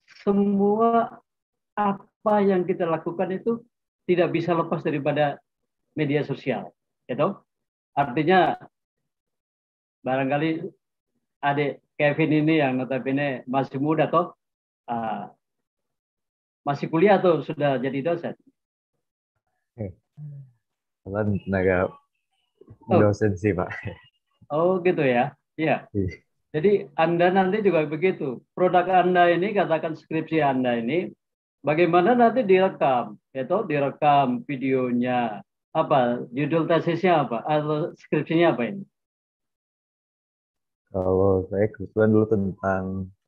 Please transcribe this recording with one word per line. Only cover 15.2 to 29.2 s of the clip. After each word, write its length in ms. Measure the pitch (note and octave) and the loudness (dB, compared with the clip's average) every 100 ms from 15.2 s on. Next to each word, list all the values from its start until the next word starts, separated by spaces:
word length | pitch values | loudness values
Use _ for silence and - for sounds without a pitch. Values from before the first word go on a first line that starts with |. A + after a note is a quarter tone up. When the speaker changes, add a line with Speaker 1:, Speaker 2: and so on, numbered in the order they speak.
| G2 _ _ _ _ _ _ _ _ _ _ _ _ _ | -10 _ _ _ _ _ _ _ _ _ _ _ _ _
Speaker 1:
masih 240 | C#3+ C#3+ - | -6 -6 -2
kuliah 320 | D#3+ G3+ F#3+ | 2 4 4
atau 240 | F#3 D3+ | 4 0
sudah 320 | C3+ D#3 C#3+ C3 | -2 -2 -2 0
jadi 240 | C3 C#3 | -4 -4
dosen? 340 | D#3+ E3+ B2+ - _ _ _ _ _ _ _ _ _ _ _ _ _ - | -4 -4 -6 -12 _ _ _ _ _ _ _ _ _ _ _ _ _ -14
Speaker 2:
Eh, 160 | G2+ E2+ _ - D3+ C#3 C3 _ _ _ _ _ F#2+ | -14 -14 _ -20 -18 -18 -20 _ _ _ _ _ -8
kebetulan 320 | G2+ G#2 F#2+ - | -4 -2 -4 -2
tenaga 300 | F#2+ F#2 F2+ F#2 - _ _ _ _ _ _ - - - | 0 2 2 0 -4 _ _ _ _ _ _ -20 -14 0
Speaker 1:
Oh. 140 | - | 4
Speaker 2:
dosen 320 | G#2 G2+ G#2+ F#2 | 4 2 0 0
sih, 160 | G#2 | 0
Pak. 160 | F2+ F2+ - - E2+ - _ _ _ - | 0 -4 -6 -12 -14 -20 _ _ _ -8
Speaker 1:
Oh, 320 | D3 F3 F#3 | -2 0 0
gitu 180 | F3 E3 | 0 0
ya. 320 | C3+ A#2+ C#3 - _ - | 2 2 0 -6 _ -4
Iya. 280 | D#3 A2 - | -2 -2 -4
Speaker 2:
Iya. 160 | G#2 F#2 - _ _ _ | -4 -4 -6 _ _ _
Speaker 1:
Jadi 400 | D3+ F#3+ G#3 - - | 0 2 2 -2 -2
Anda 320 | E3 E3+ F3 | 0 4 2
nanti 320 | F#3+ F#3 G#3+ | 4 2 2
juga 240 | G3 E3 D3+ | 2 2 0
begitu. 560 | D3+ F#3+ - C#3+ A#2 _ | -2 -2 -2 -6 -8 _
Produk 320 | - F3+ F3+ F3+ | -2 2 2 2
Anda 400 | F#3 F3+ F3+ | 2 4 4